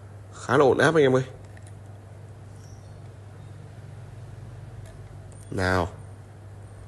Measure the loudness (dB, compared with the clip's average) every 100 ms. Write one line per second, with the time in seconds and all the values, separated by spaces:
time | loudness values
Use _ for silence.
0 | -16 -16 -16 -12 2 8 8 8 8 8
1 | 8 6 2 -8 -16 -18 -16 -16 -16 -18
2 | -18 -18 -18 -16 -16 -16 -16 -16 -16 -16
3 | -16 -16 -16 -16 -16 -14 -14 -14 -14 -14
4 | -14 -14 -14 -12 -12 -12 -12 -12 -14 -14
5 | -14 -14 -14 -14 -8 0 2 4 2 -4
6 | -14 -16 -16 -16 -16 -16 -16 -16